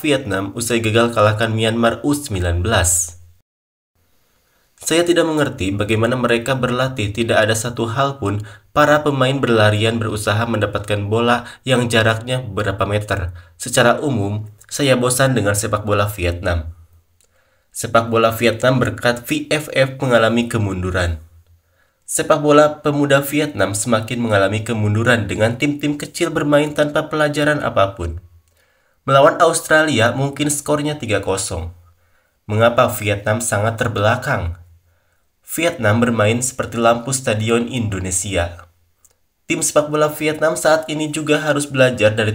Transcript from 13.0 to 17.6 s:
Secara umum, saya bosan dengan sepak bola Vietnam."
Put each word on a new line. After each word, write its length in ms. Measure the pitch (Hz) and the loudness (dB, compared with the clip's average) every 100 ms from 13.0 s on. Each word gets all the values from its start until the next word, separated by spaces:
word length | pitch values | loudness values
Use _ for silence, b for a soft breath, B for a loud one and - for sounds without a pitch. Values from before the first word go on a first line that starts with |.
| 104 98 87 B B - | -2 -4 -4 B B -14
Secara 400 | 120 127 120 - | -2 2 4 2
umum, 480 | 147 117 101 104 - - - | 0 -2 -2 -4 -8 -16 -12
saya 240 | - 139 120 | -2 2 2
bosan 400 | 123 127 135 123 | 2 2 2 2
dengan 160 | 98 | 0
sepak 320 | 101 107 104 | 0 -2 -2
bola 240 | 101 101 104 | 0 0 0
Vietnam." 640 | - 87 87 95 85 80 - - _ _ _ _ _ _ _ | -2 -4 -2 -2 -2 -4 -12 -20 _ _ _ _ _ _ _